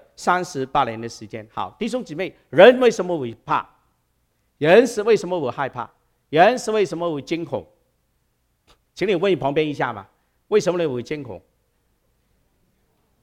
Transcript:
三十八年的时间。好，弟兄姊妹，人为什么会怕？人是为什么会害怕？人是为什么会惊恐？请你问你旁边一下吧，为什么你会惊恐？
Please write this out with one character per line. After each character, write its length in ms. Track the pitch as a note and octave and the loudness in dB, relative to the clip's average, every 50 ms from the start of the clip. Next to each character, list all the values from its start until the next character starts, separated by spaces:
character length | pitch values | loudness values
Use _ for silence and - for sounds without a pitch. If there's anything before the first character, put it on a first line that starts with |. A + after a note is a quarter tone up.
| _ _ _ | _ _ _
三 300 | - - - F3+ F3+ F3+ | -4 -2 0 0 0 -2
十 200 | - - C#3 C3 | -4 -6 -8 -6
八 200 | C3 - D3 C3+ | -2 -2 -2 -2
年 140 | A#2 A2+ A2 | -2 -4 -8
的 80 | A#2 A#2 | -10 -12
时 180 | - - A2+ | -12 -14 -16
间。 180 | G2+ - A2+ G#2 - | -14 -14 -14 -16 -12
好， 240 | _ A2 G2+ F#2 - | _ -8 -8 -8 -8
弟 80 | - G#3 | -8 -8
兄 160 | B3+ A#3 B3+ | -6 -6 -8
姊 140 | G#3+ - D3+ | -8 -10 -10
妹， 180 | D#3 F#3 D3 - _ _ _ | -10 -10 -10 -10 _ _ _
人 300 | - C#3+ F#3+ A#3+ B3+ B3 | 6 8 8 8 8 8
为 100 | B3+ A#3 | 4 2
什 160 | - - F#3 | 2 0 -2
么 120 | F3+ F3 | -4 -4
会 180 | D#3 C3 A#2 A2+ - _ | -4 -6 -8 -10 -12 _
怕？ 220 | - D3+ A#2+ - - _ _ _ _ _ _ _ _ _ _ _ _ _ _ _ _ _ | -4 -2 -2 -2 -6 _ _ _ _ _ _ _ _ _ _ _ _ _ _ _ _ _
人 300 | _ C#3 D#3 F3+ A3+ C4 | _ 2 6 6 6 6
是 140 | A#3+ - G#3 G#3 | 4 0 -2 0
为 140 | A3+ A3 | 2 2
什 100 | F#3+ - | 2 0
么 100 | F3 F3+ F3 | -4 -4 -4
会 100 | C#3+ A#2+ | -4 -6
害 160 | - - C#3 | -6 -6 -8
怕？ 220 | B2 - B2 A2 - _ _ _ _ _ _ _ _ | -8 -8 -10 -12 -12 _ _ _ _ _ _ _ _
人 280 | C3+ D3+ F3+ G#3+ B3+ | 4 4 6 6 4
是 140 | A#3+ - A3 | 2 -2 -4
为 140 | G#3+ G#3+ G3 | -2 0 -2
什 120 | - E3+ | -2 -2
么 160 | D#3+ E3+ E3+ D#3 | -6 -6 -6 -6
会 80 | C#3+ | -6
惊 220 | - - E3+ E3 E3+ | -6 -6 -8 -8 -6
恐？ 240 | C3+ C3+ G#2 E2+ - _ _ _ _ _ _ _ _ _ _ _ _ _ _ _ _ _ _ _ _ _ _ _ _ _ | -8 -8 -10 -10 -12 _ _ _ _ _ _ _ _ _ _ _ _ _ _ _ _ _ _ _ _ _ _ _ _ _
请 120 | - F3 | -4 -2
你 100 | G#3 G3 | -2 0
问 140 | D#3+ F3+ G3+ | 0 0 0
你 60 | F3+ | 0
旁 180 | C3+ B2+ C#3 C#3+ | 0 -2 -2 -2
边 140 | D3+ D#3 | -2 -2
一 60 | D3+ C#3+ | -2 -4
下 180 | - D3 B2+ | -4 -4 -6
吧， 180 | A2 G2+ G2+ - _ _ _ _ _ _ _ | -6 -8 -14 -18 _ _ _ _ _ _ _
为 120 | _ G#3 G#3+ | _ 0 2
什 120 | - F#3 | 2 2
么 80 | F3 F3 | 0 0
你 60 | E3+ | -2
会 180 | D3+ B2+ B2 A#2+ | -2 -4 -6 -8
惊 180 | - D3+ D3+ | -8 -10 -10
恐？ 200 | C#3 A#2 F#2+ E2+ - _ _ _ _ _ _ _ _ _ _ _ _ _ _ _ _ _ _ _ _ _ _ _ _ _ _ _ _ _ _ _ _ _ _ _ | -10 -14 -16 -18 -18 _ _ _ _ _ _ _ _ _ _ _ _ _ _ _ _ _ _ _ _ _ _ _ _ _ _ _ _ _ _ _ _ _ _ _